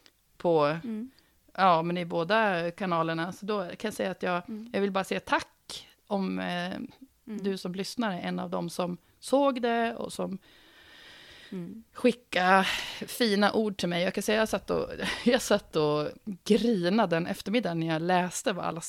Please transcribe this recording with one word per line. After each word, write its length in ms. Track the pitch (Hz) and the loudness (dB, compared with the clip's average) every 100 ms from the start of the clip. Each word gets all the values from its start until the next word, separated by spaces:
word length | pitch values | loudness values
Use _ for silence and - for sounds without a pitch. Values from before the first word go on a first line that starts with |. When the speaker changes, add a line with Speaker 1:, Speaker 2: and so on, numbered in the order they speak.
| _ _ _ - | _ _ _ -2
Speaker 1:
på 280 | 175 165 | 2 4
Speaker 2:
Mm. 460 | 143 165 226 220 254 - _ _ _ | 4 0 -6 -8 -10 -14 _ _ _
Speaker 1:
ja, 280 | - 190 160 | 2 4 4
men 160 | 170 180 | 2 -2
i 60 | |
båda 680 | 170 170 170 220 214 170 170 | -2 -2 2 2 2 0 -2
kanalerna. 600 | 170 175 170 165 165 175 | -4 0 0 0 -2 -4
Så 140 | - 202 | -6 -4
då 140 | 208 | -4
kan 140 | 175 196 214 | -4 -6 -6
jag 60 | |
säga 160 | - 196 | -4 -4
att 120 | 180 | -2
jag, 260 | 185 180 202 | -2 -2 -4
Speaker 2:
Mm. 220 | 214 233 | -12 -6
Speaker 1:
jag 80 | 196 | 0
vill 100 | 202 | 0
bara 140 | 190 | 0
säga 160 | 185 190 | -2 -4
tack 680 | - 311 - _ - - - _ - | 0 0 -2 _ -14 -14 -16 _ -4
om, 320 | 202 190 185 | -2 -2 -2
eh, 360 | 185 175 180 | -4 -4 -4
Speaker 2:
Mm. 140 | - - - - _ - | -6 -10 -14 -20 _ -14
Speaker 1:
du 300 | 208 196 190 | -6 -4 -4
som 160 | 190 | -4
lyssnar 380 | 185 190 - 220 | -6 -6 -4 -4
är 80 | 175 | -4
en 180 | 180 180 | -4 -4
av 120 | 180 | -4
dem 200 | 185 170 | -4 -4
som 260 | - 175 170 _ _ | -4 -4 -6 _ _
såg 420 | - 269 277 247 | 0 4 4 2
det 320 | 233 233 233 | 0 0 0
och 180 | 233 - | -4 -8
som 260 | - 180 190 _ - - - - - - - - - - | -6 -6 -8 _ -20 -20 -20 -20 -20 -20 -20 -20 -20 -12
Speaker 2:
Mm. 320 | 190 175 220 - | -10 -10 -14 -18
Speaker 1:
skicka 720 | - 247 233 _ 175 185 190 185 - - - 190 | 2 2 2 _ 2 6 6 6 0 -6 -8 -6
fina 460 | - 233 196 208 | 0 2 4 4
ord 240 | 214 214 196 | 4 0 -2
till 120 | 180 | -2
mig. 140 | 170 | 0
Jag 120 | 185 | -2
kan 80 | - | -2
säga, 160 | 208 214 | 0 2
jag 100 | 220 | 2
satt 220 | 196 - | -2 -2
och, 180 | 170 - 78 196 | -2 -2 -4 -6
<laughs> 180 | - | 0
jag 180 | 233 247 | 2 4
satt 340 | - 202 - 160 | 4 0 0 0
och 320 | 151 151 147 - - 180 | 2 0 -2 -8 -12 -4
grinade 720 | - 208 233 202 170 220 190 165 | 2 2 4 2 2 2 4 2
den 100 | 180 | -2
eftermiddagen 540 | 196 202 240 190 165 | -6 -2 -2 0 -2
när 60 | 165 | 0
jag 160 | 156 | 0
läste 500 | 170 180 180 - 226 | 2 2 2 -2 -4
vad 120 | 175 | -2
alla 160 | 170 165 | -4 -6